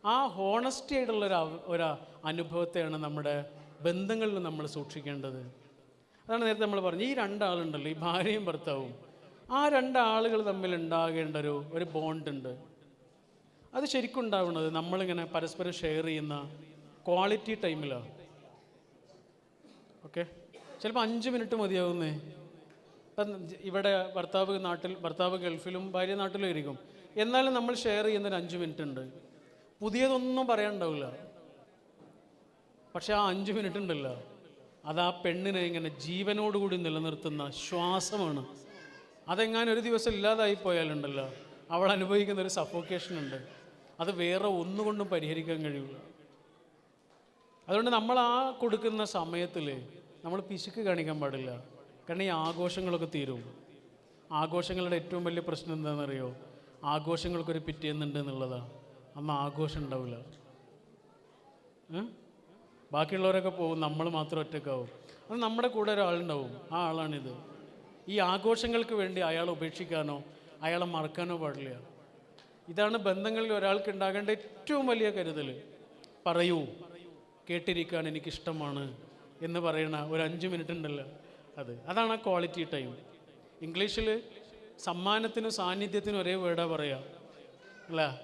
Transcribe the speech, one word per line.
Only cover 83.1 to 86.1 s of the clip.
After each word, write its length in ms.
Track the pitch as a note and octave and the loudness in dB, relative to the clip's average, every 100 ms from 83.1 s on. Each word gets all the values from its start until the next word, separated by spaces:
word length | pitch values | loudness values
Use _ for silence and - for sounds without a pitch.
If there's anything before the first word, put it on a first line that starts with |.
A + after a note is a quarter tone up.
| - - - - - E3 | -20 -20 -20 -20 -12 -6
ഇംഗ്ലീഷിൽ 420 | E3+ G#3 A3+ A3 A3 A#3 - - - - - - | 0 0 2 2 0 -2 -18 -20 -20 -20 -8 -4
സമ്മാനത്തിനും 640 | F3 F#3+ G#3+ A3+ A3+ A3 A3 | 0 2 2 2 0 -2 0
സാന്നിധ്യത്തിനും 580 | F3+ F#3+ G3+ G3+ G3+ | 0 0 0 0 0